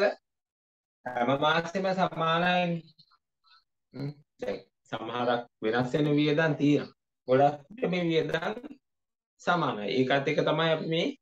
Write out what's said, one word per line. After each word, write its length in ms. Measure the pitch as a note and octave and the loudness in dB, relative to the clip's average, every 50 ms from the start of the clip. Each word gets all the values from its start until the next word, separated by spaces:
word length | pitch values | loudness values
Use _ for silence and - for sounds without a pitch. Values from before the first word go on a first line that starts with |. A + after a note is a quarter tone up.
| G3+ - - - _ _ _ _ _ _ _ _ _ _ _ _ _ _ _ _ - | 0 0 0 -4 _ _ _ _ _ _ _ _ _ _ _ _ _ _ _ _ -12
හැම 220 | B2+ B2 B2 A#2+ B2+ C#3 | -8 -4 -2 0 0 0
මාසෙම 500 | C#3 D3+ D3+ D#3+ E3+ E3 - - G3 F#3 F#3+ F#3+ | 2 2 2 2 2 0 -2 -4 -2 -2 0 0
සමානයිනේ. 920 | F#3+ F3 - - D#3+ E3 E3 E3 E3+ F3 F3+ F3+ F3+ F3+ E3+ E3+ E3 - - - - - _ _ _ _ _ _ _ _ _ _ _ _ _ _ _ _ _ - | 0 0 -2 -2 -2 0 0 0 2 2 2 2 2 0 0 -2 -4 -6 -12 -20 -20 -20 _ _ _ _ _ _ _ _ _ _ _ _ _ _ _ _ _ -12
හ්ම්. 160 | C3 C#3 D3 D3 - _ _ _ | -10 -10 -10 -10 -12 _ _ _
දැන් 220 | _ - G2+ G2 F#2+ - _ _ _ _ | _ -8 -8 -8 -8 -10 _ _ _ _
සමහරක් 600 | _ - A2 A2 A2+ A#2 B2 A#2+ B2 B2 B2 - - _ _ | _ -10 -10 -8 -8 -6 -4 -2 -2 -2 -2 -4 -8 _ _
වෙනස් 320 | A2+ A2 A2+ A#2+ B2+ - | -4 -2 0 0 0 0
වෙන 180 | - D#3 D3+ D3 D3 | 0 0 0 2 2
වියදම් 400 | D3 D3 D3 D3 D#3+ D#3+ D#3 C#3+ | 2 2 2 2 2 2 0 0
තියෙනවා. 380 | - C#3+ D3 D3 B2+ - - - _ _ _ _ _ _ - | 2 2 4 4 2 0 -4 -12 _ _ _ _ _ _ 2
ගොඩක් 280 | B2+ C3 C#3 C#3+ C#3+ - - | 4 6 6 4 2 0 -8
විට 220 | - - - - - | -18 -8 -6 -4 -2
මේ 160 | F3 F3+ F3 | 0 0 0
වියදම් 500 | E3 E3 D#3 D3+ D3+ D#3 E3 F3 G3+ G#3+ A#3+ B3+ - - - _ _ _ _ _ _ _ _ _ _ _ _ - | 2 2 0 0 0 -2 -4 -4 -6 -8 -8 -10 -16 -18 -20 _ _ _ _ _ _ _ _ _ _ _ _ -2
සමානයි. 440 | F#3+ F3 E3+ D3+ C3 A2 G#2 G#2 - - | 0 0 2 0 0 -2 -4 -4 -2 0
ඒකත් 340 | B2+ B2+ B2+ C#3 C#3 C#3+ | 2 2 2 2 2 2
එක්ක 140 | D3+ D3 D#3+ D3 | 0 0 0 0
තමයි 280 | D3 D3+ D#3 E3 E3 | 0 0 2 2 2
අපි 160 | D#3+ D#3 - | 0 0 -2
මේ 200 | D#3+ D#3+ E3+ F#3 C#4+ - - | -2 -2 -2 -2 -2 -4 -8